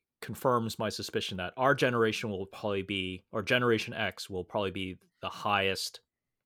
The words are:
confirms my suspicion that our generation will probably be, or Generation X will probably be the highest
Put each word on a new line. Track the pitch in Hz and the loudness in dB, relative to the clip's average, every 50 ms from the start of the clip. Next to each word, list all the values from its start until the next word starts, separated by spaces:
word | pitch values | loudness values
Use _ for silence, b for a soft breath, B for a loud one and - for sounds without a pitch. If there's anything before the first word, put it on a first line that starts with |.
| _ _ _ _ | _ _ _ _
confirms | - - 113 - - 139 123 120 113 113 - - | -12 -10 -8 -2 2 2 2 2 2 0 -2 -4
my | 113 104 | -4 -4
suspicion | 101 - 101 - - 110 - - 104 92 | -4 -4 -8 -6 -4 -4 -4 -4 -4 -4
that | 90 90 - | -6 -6 -2
our | - 127 139 139 | 2 4 4 4
generation | 127 147 127 120 120 113 110 104 - - 113 | 4 4 4 4 4 4 4 2 0 -2 -4
will | 101 92 95 | -4 -4 -6
probably | 95 - - - 107 101 98 95 | -8 -8 -6 -4 -2 -2 -2 -2
be, | 90 101 98 92 92 92 92 - _ - | -2 -2 -4 -4 -4 -6 -10 -12 _ -6
or | 113 101 | -4 2
Generation | 92 123 127 123 120 113 107 - - 120 | 4 4 4 6 6 4 4 2 -2 -4
X | - 110 95 - - - - | -2 -2 -2 -4 -6 -10 -8
will | 101 90 90 | -6 -6 -6
probably | - - 110 101 95 90 | -4 -2 -2 -2 -2 -2
be | 98 95 92 90 87 _ _ _ _ - | -4 -4 -6 -6 -10 _ _ _ _ -10
the | 95 | -8
highest | - - - 110 101 101 98 95 95 90 - - - - _ _ _ _ _ _ _ _ _ | -8 -4 0 2 4 4 4 4 2 0 -2 -6 -8 -12 _ _ _ _ _ _ _ _ _